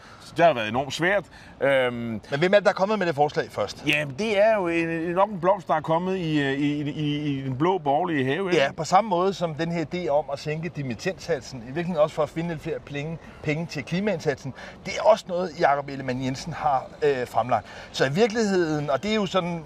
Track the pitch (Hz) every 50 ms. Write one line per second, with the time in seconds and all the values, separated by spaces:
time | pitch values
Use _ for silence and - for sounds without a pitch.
0 | - - - - - - - - 165 165 143 120 110 107 110 127 143 135 - -
1 | 156 180 202 196 - - - - - - - - - 139 139 131 127 123 120 120
2 | 117 117 113 101 - - 139 143 170 185 202 208 185 208 180 - 190 202 220 202
3 | 185 170 151 139 147 147 - 160 131 - - - 104 95 - - - 143 147 151
4 | 151 143 131 135 214 226 208 190 208 226 220 208 180 170 170 170 165 165 165 165
5 | 160 175 170 180 196 208 214 175 151 180 208 196 - - 175 156 147 165 160 165
6 | 180 185 190 190 170 160 156 147 143 139 135 139 147 143 147 147 147 143 - -
7 | 151 147 147 147 151 147 139 135 135 135 131 123 156 180 196 180 147 143 135 151
8 | 180 175 160 139 127 131 139 175 196 180 175 156 135 139 - - 160 - 180 190
9 | - 165 180 170 185 196 185 - 175 165 151 135 165 170 170 175 160 - - 180
10 | 180 147 139 151 151 - 143 139 - 151 151 160 160 175 - 151 139 127 113 -
11 | - 180 - - - - 165 135 - - 139 123 110 127 135 156 175 170 185 147
12 | 151 156 - - 151 139 - 160 165 175 165 143 - 160 147 120 - - 143 143
13 | 143 160 165 156 - - - - - 156 143 160 175 156 - 151 120 - 165 180
14 | 202 214 190 156 - 156 135 - - 135 - - - - - - - 190 196 -
15 | - 214 220 196 - - 180 175 185 180 143 165 165 139 143 143 139 143 139 135
16 | 135 131 123 127 131 127 131 127 - 170 139 - - 151 139 131 - - - -
17 | 156 147 139 127 123 - - 117 113 123 123 107 - - - - - - - -
18 | - 131 139 180 233 226 202 240 220 202 196 185 175 156 156 151 147 147 139 131
19 | - 208 220 214 202 175 - 185 170 175 175 165 151